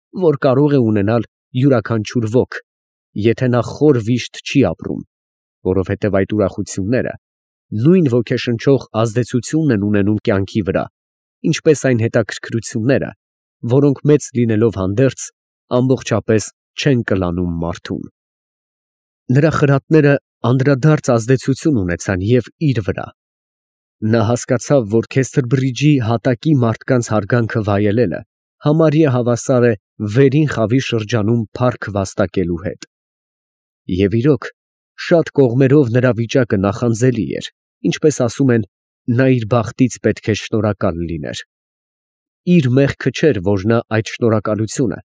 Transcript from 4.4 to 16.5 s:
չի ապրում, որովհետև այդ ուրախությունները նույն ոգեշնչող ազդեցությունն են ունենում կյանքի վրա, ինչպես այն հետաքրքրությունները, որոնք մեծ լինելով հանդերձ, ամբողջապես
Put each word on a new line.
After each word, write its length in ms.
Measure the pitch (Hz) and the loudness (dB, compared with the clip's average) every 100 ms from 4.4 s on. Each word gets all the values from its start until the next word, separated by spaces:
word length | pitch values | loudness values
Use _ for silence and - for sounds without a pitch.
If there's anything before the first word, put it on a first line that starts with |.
չի 200 | - 143 | -4 0
ապրում, 440 | 104 80 - 65 - _ _ _ _ _ | 0 -2 -8 -10 -12 _ _ _ _ _
որովհետև 540 | 90 92 90 101 104 95 | -4 -2 -2 -2 -2 0
այդ 160 | 98 | -2
ուրախությունները 800 | 107 95 - 95 - 95 123 82 - _ _ _ _ - | 0 -2 -2 -8 -6 -4 -2 -4 -8 _ _ _ _ -10
նույն 340 | 107 127 185 151 | -2 4 4 4
ոգեշնչող 800 | 120 117 123 - 117 - 139 - | 0 0 -4 -2 -2 2 0 0
ազդեցությունն 800 | 107 117 107 120 127 - 156 156 | -2 -2 -2 -2 -2 -2 -2 0
են 120 | 110 101 | 0 0
ունենում 320 | 104 98 107 | 0 0 0
կյանքի 400 | - 101 98 110 | -2 -4 -2 -4
վրա, 220 | 92 85 - _ _ _ _ _ | -4 -4 -6 _ _ _ _ _
ինչպես 360 | - 151 - 151 | -4 -2 2 2
այն 200 | 139 120 | 2 0
հետաքրքրությունները, 1080 | 113 123 107 - - 117 - 117 113 123 - - _ _ _ _ | 0 0 -2 -6 -8 -8 -6 -4 0 0 -2 -12 _ _ _ _
որոնք 400 | 120 127 143 131 | 0 2 2 2
մեծ 260 | 143 147 - | 2 2 2
լինելով 480 | 120 120 107 113 98 | -2 0 2 0 0
հանդերձ, 460 | 92 107 131 - - _ _ _ - | -4 0 0 0 -10 _ _ _ -4
ամբողջապես 760 | 123 131 127 - 110 - 110 - | 0 2 0 0 -4 0 0 0